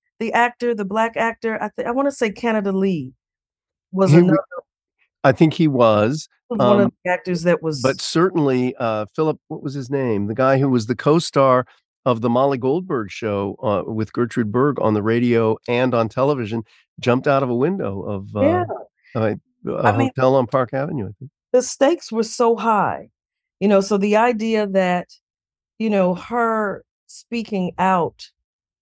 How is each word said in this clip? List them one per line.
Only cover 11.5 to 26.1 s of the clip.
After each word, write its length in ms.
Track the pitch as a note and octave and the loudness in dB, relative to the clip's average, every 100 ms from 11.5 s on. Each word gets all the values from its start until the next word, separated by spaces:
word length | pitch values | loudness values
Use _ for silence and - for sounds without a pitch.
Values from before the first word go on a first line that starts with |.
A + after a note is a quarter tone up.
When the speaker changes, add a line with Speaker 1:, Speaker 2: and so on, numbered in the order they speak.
| B2+ B2 _ _ _ - | 2 0 _ _ _ -2
Speaker 2:
of 160 | A#2 | 0
the 80 | A#2+ | 2
Molly 280 | A#2+ C#3 C#3 | 2 2 0
Goldberg 540 | C3 D#3 F#3 C#3 G2+ | -2 -2 -2 -6 -6
show, 440 | - A2 G2+ G2+ - | -6 -4 -4 -4 -4
uh, 220 | A2+ G2 - | -2 -2 -2
with 240 | A2 G#2+ | -4 -4
Gertrude 380 | - A#2+ B2+ A2 | -2 -2 -2 -2
Berg 280 | A#2 C#3+ C3 | 0 0 0
on 140 | A2 G#2+ | 0 0
the 80 | |
radio 540 | G#2 A#2 A#2+ A#2 A2+ A2 - | 0 0 2 2 2 -2 -2
and 260 | A#2+ B2+ | 0 2
on 160 | A#2+ A2 | 0 0
television, 540 | B2 C#3 C#3+ G#2+ A#2 - _ _ - | 0 0 0 -4 -6 -10 _ _ -6
jumped 280 | - B2 D3 | 0 2 2
out 160 | C#3 | 0
of 80 | C3 | 0
a 40 | A#2+ | 0
window 460 | C#3+ G3 A2+ G2 | -2 -2 -4 -6
of, 340 | - G2+ G#2 G#2 | -6 -8 -6 -2
uh, 60 | |
Speaker 1:
Yeah. 220 | C#4+ F4+ F4+ - - _ _ A#2+ | 0 0 -4 -8 -14 _ _ -2
Speaker 2:
a, 220 | A2 G#2+ _ _ - | -2 -2 _ _ -8
a 120 | - | -2
Speaker 1:
I 180 | - G#2 | 0 2
mean, 140 | A#2 - | 0 0
Speaker 2:
hotel 180 | C3 C3+ | 2 2
on 100 | A#2+ | 2
Park 280 | C3+ B2 | -2 -2
Avenue, 320 | C3+ D3 D#3+ F#2+ | -4 -6 -6 -8
I 80 | - | -12
think. 140 | C3+ _ _ | -20 _ _
Speaker 1:
the 80 | B3+ | -2
stakes 500 | B3+ - C4+ F4 - | -2 0 0 0 -4
were 120 | A3 | -4
so 340 | A3 - A#3 A3+ | -4 0 0 0
high, 520 | A3+ G#3 D3+ C#2+ - _ _ _ _ - | 0 0 0 -4 -12 _ _ _ _ -6
you 80 | G3 | 2
know, 100 | G3 | 2
so 180 | G3 G#3 | 2 0
the 200 | G#3 G#3+ | 2 2
idea 500 | A#3+ A3+ A3+ A3 G#3 | 2 0 -2 -2 0
that, 400 | F#3+ F#3 F3+ - - _ _ _ _ _ - | 0 0 -2 -4 -16 _ _ _ _ _ -6
you 100 | A3 | -2
know, 260 | G3+ F#3 | 2 0